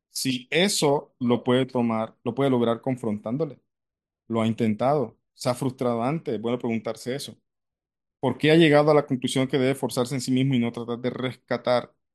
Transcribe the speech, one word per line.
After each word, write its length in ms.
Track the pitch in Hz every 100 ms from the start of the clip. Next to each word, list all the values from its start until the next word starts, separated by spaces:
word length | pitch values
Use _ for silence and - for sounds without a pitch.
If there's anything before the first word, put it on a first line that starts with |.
| _
si 360 | - 135 127 123
eso 640 | 151 202 - 151 143 - _
lo 240 | 120 117
puede 240 | 127 123 127
tomar, 500 | 127 117 113 110 -
lo 120 | 123
puede 160 | 113 139
lograr 300 | 123 117 113
confrontándole. 800 | 135 123 113 104 110 135 156 - _ _ _ _ _ _ -
Lo 140 | 113
ha 40 | 113
intentado, 720 | 110 113 104 123 151 113 - _
se 140 | _ 131
ha 60 |
frustrado 480 | 123 135 127 123 117
antes, 320 | 123 160 147
es 60 | 107
bueno 180 | 117 123
preguntarse 560 | 120 113 113 110 123 131
eso. 200 | - - _ _ _ _ _ _ _ _
¿Por 180 | 131 120
qué 120 | 151
ha 60 | 165
llegado 340 | 160 147 147
a 40 |
la 120 | 151 143
conclusión 420 | 131 123 135 131
que 100 | 143
debe 160 | 127
forzarse 400 | 135 123 131 123
en 80 | 139
sí 80 | 127
mismo 220 | 127 135
y 40 | 127
no 140 | 117
tratar 260 | 117 117 120
de 120 | 127
rescatar 840 | 120 123 - _ 120 123 123 - _ _